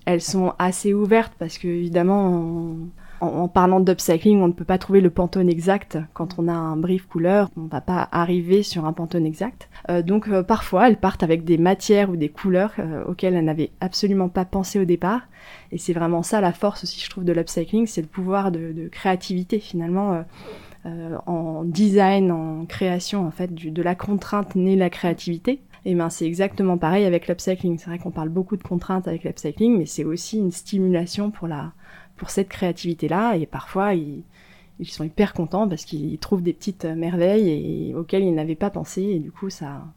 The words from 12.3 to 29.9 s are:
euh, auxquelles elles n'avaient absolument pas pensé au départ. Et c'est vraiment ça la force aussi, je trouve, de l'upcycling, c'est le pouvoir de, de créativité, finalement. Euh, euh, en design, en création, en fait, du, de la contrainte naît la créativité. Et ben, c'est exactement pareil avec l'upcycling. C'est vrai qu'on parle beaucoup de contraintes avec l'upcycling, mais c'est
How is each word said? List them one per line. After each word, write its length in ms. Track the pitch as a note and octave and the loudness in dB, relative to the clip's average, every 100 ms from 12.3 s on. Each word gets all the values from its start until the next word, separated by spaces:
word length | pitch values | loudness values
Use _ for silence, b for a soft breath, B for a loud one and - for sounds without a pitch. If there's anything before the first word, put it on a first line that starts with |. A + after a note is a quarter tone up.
| - G3 F3+ G#3 - | -2 0 2 2 -2
euh, 260 | D#3+ D3+ - | -6 -6 -6
auxquelles 280 | F3 F#3 | -2 0
elles 100 | F3+ | 2
n'avaient 280 | D#3+ D#3+ D3 - | 2 0 -4 -4
absolument 480 | F#3 - G#3 G3 F3+ | -6 -2 0 2 0
pas 160 | F#3+ | 0
pensé 340 | F#3 G3 F#3 G3+ | -2 -2 -2 0
au 60 | |
départ. 380 | F3+ E3+ F3+ A#3+ - B B B B | 2 2 2 -2 -4 B B B B
Et 60 | E3+ | -10
c'est 160 | - | -4
vraiment 280 | E3 E3+ E3+ | -2 0 0
ça 180 | F3 A3 | 0 2
la 120 | F#3 | 2
force 320 | E3+ G3+ - | 2 -2 -2
aussi, 160 | F3 - | -10 -10
je 100 | - | -10
trouve, 140 | G3 | -4
de 80 | F3 | 0
l'upcycling, 560 | E3 E3+ - E3 G#3+ A3+ | 0 0 -4 0 0 0
c'est 140 | - | -2
le 40 | D#3 | -6
pouvoir 460 | - F#3 G3 G3 | -6 -2 0 0
de, 200 | E3 E3 | -2 -6
de 140 | D#3+ E3 | -8 -10
créativité, 720 | - G3 F#3 - F3+ F3+ G#3+ | -4 0 0 -2 -4 -2 -4
finalement. 540 | - F3 E3 F#3 G3+ | -2 -4 0 0 0
Euh, 100 | E3+ E3 B B C#3 B B | -2 -4 B B -16 B B
euh, 320 | E3 E3+ E3 D#3+ - | -12 -12 -10 -10 -6
en 380 | E3+ D#3+ D#3+ | -4 -4 -4
design, 640 | E3+ E3+ G#3+ G3+ F#3+ G3 F#3 | -4 2 4 6 6 6 4
en 340 | E3 D#3+ D#3+ | 2 -2 -8
création, 640 | E3+ - F#3 F3+ - G3+ E3+ | -8 -4 -2 -2 -2 -2 -4
en 60 | |
fait, 200 | - F3+ | -4 -6
du, 200 | E3 E3 | -6 -8
de 100 | E3 | -4
la 140 | F3 F3+ | -2 -2
contrainte 580 | - G3+ - G#3 G3 | -2 -4 -2 -4 -2
naît 220 | F#3 F#3 F#3+ | 0 4 4
la 120 | F3+ | 2
créativité. 720 | - F3+ E3+ - E3+ B3 C4+ _ b | 0 -2 -2 -4 -4 -2 -4 _ b
Et 120 | F#3 F3 | -2 0
ben, 140 | E3 | 0
c'est 160 | - E3 | -2 -4
exactement 520 | E3+ G3 - F#3+ F3 | 0 -2 2 2 2
pareil 260 | D#3+ F#3+ | 2 4
avec 220 | G3 E3+ - | 4 2 0
l'upcycling. 500 | F3 - F#3 F3+ E3 | -4 -2 -2 -2 -2
C'est 100 | F3 | -6
vrai 120 | F3 | -10
qu'on 140 | F3 | -8
parle 160 | E3 D#3 | -6 -4
beaucoup 280 | F3 F#3 G3+ | -4 -4 -6
de 60 | |
contraintes 460 | - F3 - F#3 F#3 | -4 -6 -2 -4 -2
avec 160 | E3 | -6
l'upcycling, 540 | D#3+ - D3+ D3+ A3+ A3 | -8 -8 -8 0 4 4
mais 80 | |
c'est 180 | D3+ | 2